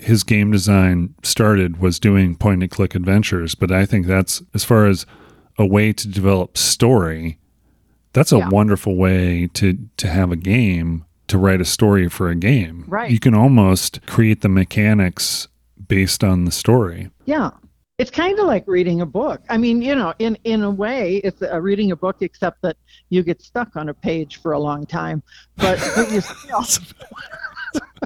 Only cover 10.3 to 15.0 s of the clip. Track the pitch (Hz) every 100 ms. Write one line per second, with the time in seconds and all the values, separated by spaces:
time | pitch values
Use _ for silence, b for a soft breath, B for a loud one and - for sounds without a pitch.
10.3 | 85 90 113 113 87 82 82 80 _ _
11.3 | 95 98 95 87 - 110 101 87 - 90
12.3 | 85 95 139 85 82 80 196 233 113 135
13.3 | 107 127 127 98 92 - - - - 113
14.3 | 107 107 95 92 - 107 107